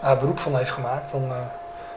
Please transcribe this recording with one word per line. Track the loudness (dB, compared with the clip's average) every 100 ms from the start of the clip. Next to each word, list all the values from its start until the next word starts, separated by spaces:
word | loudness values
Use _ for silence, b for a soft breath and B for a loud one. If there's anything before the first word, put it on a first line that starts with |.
haar | 4 6
beroep | 4 2
van | 2 2
heeft | 0
gemaakt, | 0 -2 -2 -2
dan, | -2 -2
eh, | -2 -6 -8 -12 B B